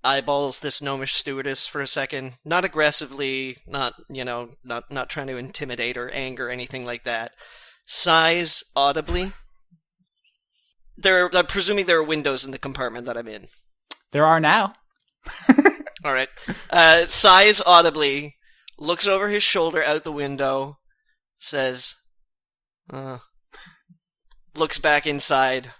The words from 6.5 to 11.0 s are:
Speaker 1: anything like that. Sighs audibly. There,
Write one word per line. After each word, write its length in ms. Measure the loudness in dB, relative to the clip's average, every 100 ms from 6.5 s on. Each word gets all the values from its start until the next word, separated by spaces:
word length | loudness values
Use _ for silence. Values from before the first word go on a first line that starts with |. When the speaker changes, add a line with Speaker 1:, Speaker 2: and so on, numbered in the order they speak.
Speaker 1:
anything 340 | -10 -10 -12
like 200 | -10 -10
that. 280 | -6 -6 -8 _ -20 -20 -20 _ _
Sighs 760 | -4 2 4 4 0 -4 -8 -6
audibly. 580 | 0 0 0 -4 -6 -6 -10 -20 _ _ _ _ _ _ _ _ _ _ _ _ _ -20
There, 380 | -2